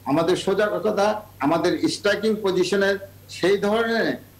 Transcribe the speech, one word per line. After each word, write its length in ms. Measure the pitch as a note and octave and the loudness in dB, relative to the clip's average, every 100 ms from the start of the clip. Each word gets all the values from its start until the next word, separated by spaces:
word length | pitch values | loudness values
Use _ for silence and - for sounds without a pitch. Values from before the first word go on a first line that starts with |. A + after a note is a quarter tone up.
| - | -2
আমাদের 300 | D3 E3 E3+ | 0 2 0
সোজা 320 | - F#3+ G#3 | 0 0 0
কথা, 540 | F3 F#3+ G3 F#3 - - - | 0 -2 0 0 0 -8 -6
আমাদের 400 | C#3 E3 F3 D#3 D#3+ | -2 0 0 0 -2
striking 460 | - G3+ G3+ A3 G#3 | 0 0 0 0 0
পজিশনের 540 | G3 F3+ F3+ G3+ G3 G3+ - - - | 0 0 0 2 0 -2 -6 -20 -18
সেই 280 | - E3+ G3+ | -2 0 2
ধরনের 600 | G3+ A3 A3+ A3+ E3 B2+ - - | 2 0 0 0 -2 -4 -10 -20